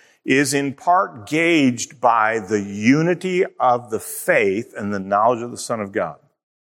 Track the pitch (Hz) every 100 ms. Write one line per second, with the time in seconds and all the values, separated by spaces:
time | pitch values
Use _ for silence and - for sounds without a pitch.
0 | _ _ - 135 135 143 139 - 175 180
1 | 196 131 104 156 165 165 131 113 - -
2 | 123 113 110 113 98 107 101 101 110 151
3 | 170 175 185 180 185 - 123 123 113 107
4 | - - - 139 101 101 - 123 101 101
5 | 95 101 117 117 120 120 - 113 98 104
6 | 82 73 _ _ _ _